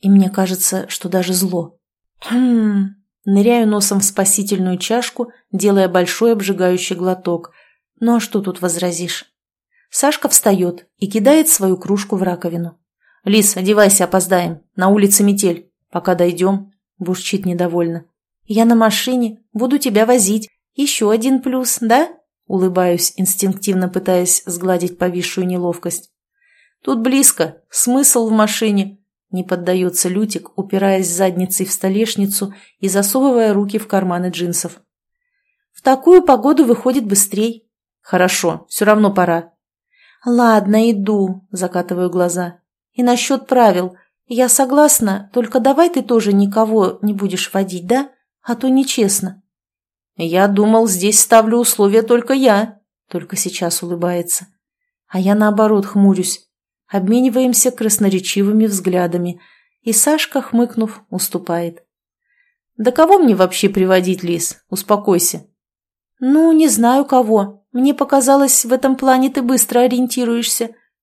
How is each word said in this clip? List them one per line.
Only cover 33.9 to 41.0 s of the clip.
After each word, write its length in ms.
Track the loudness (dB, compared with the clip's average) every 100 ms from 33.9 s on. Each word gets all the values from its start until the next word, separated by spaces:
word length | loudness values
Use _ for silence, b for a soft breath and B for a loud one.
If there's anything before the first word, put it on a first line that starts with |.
| -2 -2 -4 -4
джинсов. 520 | -6 -6 -6 -8 -12 _ _ _ _ _ _ _ _ _
"В 100 | _
такую 400 | 0 2 6 6
погоду 440 | 6 2 2 2 2
выходит 400 | 2 0 -2 0
быстрей". 640 | 0 0 -2 -4 -4 _ _ _ _
"Хорошо, 640 | -4 0 2 0 -2 -4 -8
всё 160 | -2 2
равно 280 | 4 2
пора". 400 | 2 0 0 -4 _ _ _ _ b b b -2
"Ладно, 680 | 2 4 2 2 2 2
иду", 560 | 0